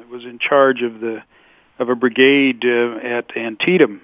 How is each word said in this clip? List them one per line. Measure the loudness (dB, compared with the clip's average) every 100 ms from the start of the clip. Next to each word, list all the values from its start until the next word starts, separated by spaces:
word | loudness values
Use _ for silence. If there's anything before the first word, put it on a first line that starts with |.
| -16
was | -18
in | -16 -10
charge | 0 4 4 2
of | -2 -4
the, | -8 -8 -14 _ _ _ _ -6
of | -4
a |
brigade, | 0 0 2 4 4 2 0
uh, | 0 0 -2 -4
at | -6 -6 -6 -8
Antietam, | -8 -6 0 2 2 0